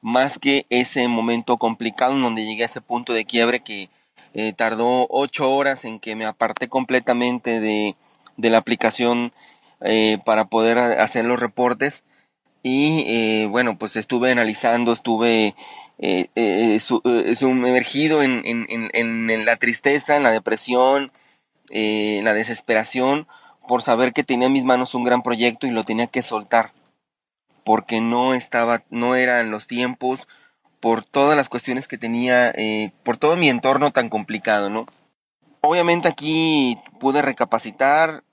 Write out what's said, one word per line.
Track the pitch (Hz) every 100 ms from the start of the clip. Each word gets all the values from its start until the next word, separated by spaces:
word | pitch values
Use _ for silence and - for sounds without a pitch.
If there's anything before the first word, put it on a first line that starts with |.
más | 113 123 139 135
que | 135 139 -
ese | 123 123 139 123
momento | 117 113 117 117 120
complicado | 117 110 113 - 127
en | 135
donde | 123 110 107
llegué | 107
a | 117
ese | -
punto | _ 120 120
de | 117 104
quiebre | 120 117 123
que, | - 104 95 _ _ _ _ -
eh, | 110
tardó | 101 113 110 117 127 127
ocho | 131 135 - 135
horas | 135 139 135
en | 123 110
que | - 110
me | 110
aparté | - 113 110 123
completamente | 135 127 127 123 120 123 123 123 113
de, | 107 107 107 95 _ _ - -
de | 113
la | 113
aplicación, | - 113 113 - 120 120 120 _ - _ _ _
eh, | - 110 110 107 104
para | 110 104
poder | 113 113 117
ha-, | 120 113
hacer | 107 123
los | 117 123
reportes. | 117 110 123 120 139 - _ _ _ _ _ _
Y, | 127 131 147 160 -
eh, | 113 110 110 107
bueno, | 110 123 98
pues | 107 113
estuve | 104 123 123
analizando, | 123 110 107 120 117 120
estuve, | 117 - 113 117 113 107 - - - - _
eh, | - 92 90 -
eh, | 113 92 113 107
su-, | - 123 127
eh, | 120 95 120
sumergido | 131 127 123 127 - 135 156 156
en, | 139 123 -
en, | 117 113
en, | 117 110
en, | - 117 113 113
en | 113 110
la | 117
tristeza, | 120 120 143 143 - 147
en |
la | 135
depresión, | 110 101 110 - 123 127 139 135 _ _ _ _ _ _
eh, | - 107 107 107 104
en | 110
la |
desesperación, | 107 110 113 - 110 113 127 127 143 156 - - _ -
por | 123
saber | 120 117 127
que | 120 139
tenía | 127 127
en |
mis | 135 127
manos | 127 127 127
un | 123
gran | 123
proyecto | 123 117 120 113 135
y |
lo | 113 107
tenía | 113 120
que | 127
soltar, | 120 110 101 117 110 _ _ _ _ _ _ _ _ _
porque | - 110 - 113
no | 117 120 127
estaba, | 131 - 120 117 117 _
no | 120 120 127
eran | 127 123 113
los | 107 -
tiempos, | 120 123 123 127 131 - _ _ _ _ _
por | 117 113 -
todas | 139 139 151
las | 135
cuestiones | 123 - 127 139
que | 117
tenía, | 117 117 123 123 123
eh, | - 110 107 107 _
por | - 117
todo | 151 175
mi | 160
entorno | 120 131 135 147
tan | 135 117
complicado, | 110 101 110 - 104 101
¿no? | 107 120 _ _ _ _ _ _ _
Obviamente | 147 175 170 170 165
aquí | - 147 156 160 151 131 117 - _
pude | 131 139
recapacitar | 139 123 110 113 113 104 135 147 160 156 _